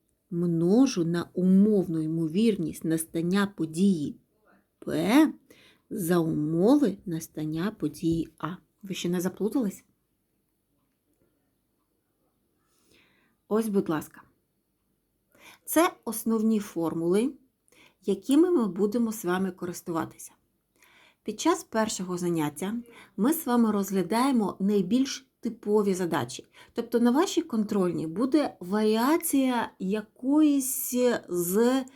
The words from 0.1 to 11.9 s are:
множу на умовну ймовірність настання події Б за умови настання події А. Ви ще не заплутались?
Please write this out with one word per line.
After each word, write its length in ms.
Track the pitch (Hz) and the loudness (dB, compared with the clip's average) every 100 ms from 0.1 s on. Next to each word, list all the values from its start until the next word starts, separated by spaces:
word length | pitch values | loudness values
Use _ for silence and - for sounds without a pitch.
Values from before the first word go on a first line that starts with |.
| _ - | _ -8
множу 760 | 170 175 165 170 226 262 196 | -2 0 2 4 4 4 2
на 260 | 165 170 - | -2 -2 -4
умовну 680 | - 185 190 214 202 170 160 | 0 4 6 6 4 0 -2
ймовірність 840 | 156 165 160 175 226 190 160 - | -2 -2 -2 2 2 2 -4 -6
настання 640 | 160 160 - 165 170 196 202 | -4 -4 -4 -4 0 0 0
події 680 | - 160 156 196 170 135 - _ _ _ _ _ _ - | -4 -6 0 2 2 -4 -8 _ _ _ _ _ _ -6
Б 460 | 143 175 277 311 - _ - - _ - | -2 2 4 4 0 _ -20 -20 _ -12
за 280 | 220 165 175 | -8 0 0
умови 800 | 160 156 151 165 208 294 226 196 185 | 2 -2 -2 2 4 4 2 -2 -8
настання 640 | 160 - 156 156 160 196 | -8 -8 -8 -6 -4 -4
події 580 | 214 147 - 165 165 - - | -4 -8 -4 -2 -2 -4 -8
А. 180 | 156 180 _ _ | -10 -10 _ _
Ви 120 | 196 | -12
ще 140 | 180 175 | -6 -4
не 120 | 185 | -2
заплутались? 640 | 185 185 208 277 202 - _ _ _ _ _ _ _ _ _ _ _ _ _ _ _ _ _ _ _ _ _ | -4 -4 -4 -2 -4 -6 _ _ _ _ _ _ _ _ _ _ _ _ _ _ _ _ _ _ _ _ _